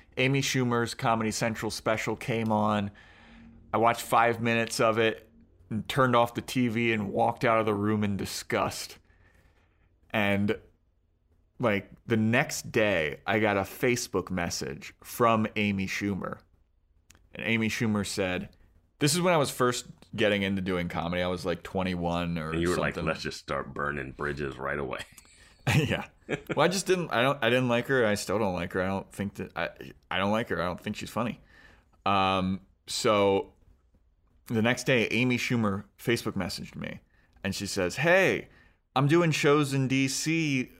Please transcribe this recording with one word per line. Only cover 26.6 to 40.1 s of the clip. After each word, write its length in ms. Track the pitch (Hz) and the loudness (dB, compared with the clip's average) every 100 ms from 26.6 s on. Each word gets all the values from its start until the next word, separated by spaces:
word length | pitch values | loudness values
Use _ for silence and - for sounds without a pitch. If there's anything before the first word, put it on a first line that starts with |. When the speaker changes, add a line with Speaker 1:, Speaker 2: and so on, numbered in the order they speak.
Speaker 1:
I 40 | 160 | 2
just 180 | 190 175 | 2 0
didn't, 240 | 185 165 | 0 0
I 120 | 113 | 0
don't, 160 | 127 139 | 2 2
I 80 | 113 | 2
didn't 180 | 123 127 | 2 4
like 180 | 120 123 | 0 2
her. 160 | 135 110 | 2 4
I 80 | |
still 240 | 101 - 98 | 2 0 0
don't 160 | 104 | 0
like 180 | 90 87 | -2 -4
her. 100 | 92 | -2
I 40 | 92 | -2
don't 260 | 98 - | -2 -6
think 220 | - 101 | -8 -8
that, 160 | - 95 | -8 -10
I, 140 | - 82 - 65 - - | -6 -6 -8 -16 -18 -4
I 80 | 90 | 0
don't 140 | 101 | 2
like 160 | 107 120 | 0 -2
her. 120 | 85 | -2
I 40 | |
don't 160 | 87 87 | -4 -4
think 160 | 107 107 | -6 -8
she's 140 | - | -6
funny. 300 | - 117 - - - - - _ _ | -4 -4 -6 -14 -20 -20 -20 _ _
Um, 560 | - 101 95 95 92 95 - _ - | 0 2 4 2 0 -2 -8 _ -10
so 640 | - - 104 101 98 - _ _ _ _ _ _ _ _ _ - | -2 2 4 6 4 0 _ _ _ _ _ _ _ _ _ -4
the 140 | 113 | 0
next 220 | 110 127 | 2 2
day, 220 | - 131 104 | 2 2 2
Amy 240 | 110 127 120 | 0 0 0
Schumer 460 | - 123 107 98 - _ | 0 0 0 -2 -8 _
Facebook 320 | - 117 113 | -2 -2 -2
messaged 420 | 98 90 - - | -4 -6 -8 -12
me, 240 | - 50 - - _ _ _ | -12 -12 -12 -18 _ _ _
and 100 | 98 | -6
she 120 | 95 98 | -4 -4
says, 300 | - 90 90 | -2 -2 0
"Hey, 520 | 156 185 175 95 - - _ _ _ 127 | 2 4 4 0 -4 -18 _ _ _ 0
I'm 100 | 139 | 4
doing 220 | 170 170 | 4 4
shows 420 | 147 151 147 143 | 4 4 4 4
in 120 | 135 131 | 0 2
D 200 | 131 | 2
C, 640 | 135 | 0